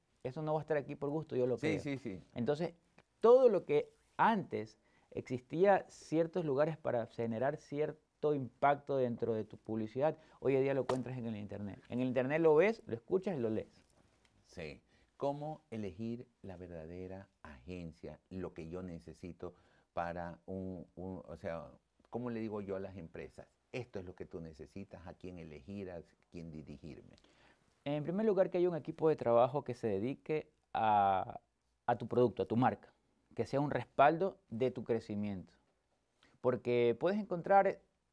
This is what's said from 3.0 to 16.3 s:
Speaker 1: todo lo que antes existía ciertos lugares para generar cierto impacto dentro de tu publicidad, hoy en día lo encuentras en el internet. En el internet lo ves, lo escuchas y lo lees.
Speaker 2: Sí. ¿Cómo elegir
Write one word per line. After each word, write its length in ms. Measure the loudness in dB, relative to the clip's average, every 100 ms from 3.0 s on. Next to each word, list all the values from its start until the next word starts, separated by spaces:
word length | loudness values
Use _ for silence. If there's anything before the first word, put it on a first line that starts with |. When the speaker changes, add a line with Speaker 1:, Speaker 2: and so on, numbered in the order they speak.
| _ _
Speaker 1:
todo 280 | 8 8 8
lo 160 | 4 2
que 260 | 0 0 _ _ 2
antes 600 | 4 2 -2 -6 -6 -12 _ _ _
existía 760 | -10 -6 -6 -4 4 6 6 2
ciertos 560 | -14 -2 0 0 0
lugares 320 | 0 2 2 0
para 280 | -2 -2 -2
generar 480 | -4 -4 0 -2 -2
cierto 760 | -6 -4 -4 -6 _ _ 0
impacto 640 | 0 -2 0 2 2 0 0
dentro 380 | 0 0 -2
de 100 | -2
tu 140 | -4 -10
publicidad, 580 | -6 -4 -4 0 0 -2 -10 -4
hoy 160 | 2 4
en 60 |
día 120 | 4
lo 80 | 2
encuentras 340 | 0 -2 -2 -6
en 80 | -6
el 100 | -8
internet. 440 | -8 -8 -8 -10 -6
En 120 | -2
el 80 | 0
internet 320 | 2 2 4
lo 140 | 6
ves, 280 | 6 6 2 -4
lo 80 |
escuchas 420 | -8 -2 -2 0 -2
y 40 |
lo 100 | -2
lees. 180 | -2 -6 -14 _ _ _ _ _ _ _
Speaker 2:
Sí. 340 | -14 -12 -14 _ _ _ -8
¿Cómo 460 | -6 -6 -8 -12 -12
elegir 560 | -10 -8 -8 -8 -10 -14